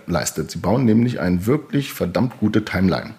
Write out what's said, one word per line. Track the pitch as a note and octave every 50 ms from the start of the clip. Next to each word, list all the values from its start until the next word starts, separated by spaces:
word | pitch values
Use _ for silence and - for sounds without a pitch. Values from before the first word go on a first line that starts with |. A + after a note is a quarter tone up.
| -
leistet. | - F2 C#2+ - - - E2+ D2+ -
Sie | - F2
bauen | - - G#2+ C3+ C3
nämlich | A2 G#2+ A2+ A#2 B2 B2+ -
eine | - F2+ F2+ F2 F#2
wirklich | A2+ C#3+ D3 - - - C#3+ C3+ -
verdammt | - - F#2+ F2 F2+ F#2 A#2+ C3 - -
gute | G#2+ G#2+ G#2+ A2 G#2+
Timeline. | - - F#2 F#2+ F#2 D#2+ - - - -